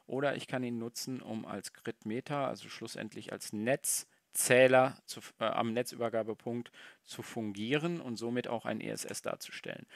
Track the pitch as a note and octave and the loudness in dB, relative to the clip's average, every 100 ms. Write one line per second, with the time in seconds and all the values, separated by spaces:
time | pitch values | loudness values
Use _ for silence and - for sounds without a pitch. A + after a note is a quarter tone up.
0 | - B2+ C#3 B2 - C3 B2 A#2 A#2 - | -6 0 0 0 -2 -2 -2 -2 -4 -6
1 | - C3 - A2 - G#2 - - - - | -6 -6 -6 -6 -6 -8 -8 -8 -8 -6
2 | G#2+ A2+ - C#3+ C3 G2 - - A2+ - | -4 -4 -2 -2 -2 -2 -8 -12 -10 -8
3 | G#2+ G#2+ - G#2 - G#2+ A2 D3 - - | -8 -8 -10 -8 -6 -2 2 2 2 -2
4 | - _ _ - - B2 C3 B2+ C3 - | -4 _ _ -2 6 10 10 10 8 2
5 | - - - - A2 - A#2 A2+ B2+ B2+ | -10 -12 -12 -2 2 2 2 0 -2 -2
6 | A#2 A2 A2 G#2+ - A#2+ A#2 - - - | 0 0 0 -4 -4 -6 -6 -14 -20 -20
7 | - - A2+ A#2+ G#2+ G2 A2 D3 E3 E3+ | -14 -12 -8 -4 -4 -2 0 0 0 -2
8 | B2+ A2 A#2 B2 B2 A#2 A#2 A2 G#2+ A2 | -4 -4 -2 -2 0 -2 -2 -4 -4 -4
9 | - - - - - - - - - | -6 -6 -4 -6 -8 -10 -8 -10 -12